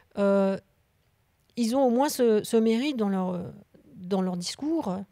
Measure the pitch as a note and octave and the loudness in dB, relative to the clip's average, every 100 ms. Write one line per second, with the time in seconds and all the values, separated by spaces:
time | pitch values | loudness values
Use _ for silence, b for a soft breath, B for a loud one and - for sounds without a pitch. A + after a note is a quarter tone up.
0 | B - G3+ G3 G3 G3 - _ _ _ | B -2 2 2 2 -2 -8 _ _ _
1 | _ _ _ _ _ - A3+ B3+ C4 A#3 | _ _ _ _ _ -4 0 2 2 2
2 | D4 C#4+ A#3+ G#3+ G#3 A3+ A3+ A3+ C#4+ C4 | 0 2 2 2 2 2 2 2 0 -2
3 | G3+ F#3+ F#3 F3+ F3 C#3+ - _ - B3 | -2 -2 -2 -4 -8 -14 -20 _ -20 -16
4 | F3+ F#3+ F#3 F3+ F3 - D4 D#4+ C4+ F#3 | -4 -2 -2 -4 -6 -6 -4 -4 -2 -6
5 | G3 | -8